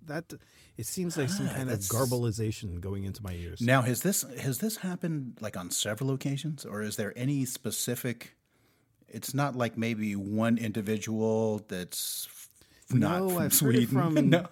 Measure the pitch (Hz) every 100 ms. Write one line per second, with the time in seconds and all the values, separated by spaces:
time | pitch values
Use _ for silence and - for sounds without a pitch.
0 | 160 151 - 147 _ - - - 117 -
1 | 175 160 135 190 131 135 131 110 101 117
2 | 131 123 120 110 110 107 107 87 95 98
3 | 98 92 101 87 87 87 117 131 123 120
4 | 175 202 - 123 131 123 220 - 185 175
5 | 170 156 123 - 107 101 90 - 107 110
6 | 135 135 143 139 151 139 - 104 107 104
7 | 104 120 127 143 123 - 110 - - 123
8 | 127 117 - _ _ _ _ _ _ _
9 | - 110 - 131 143 123 117 113 113 110
10 | 107 101 98 107 117 117 113 107 104 107
11 | - 110 110 110 110 107 - 92 87 -
12 | - - - - - _ - - - 131
13 | - 180 190 180 139 - 143 123 120 131
14 | 170 156 139 165 175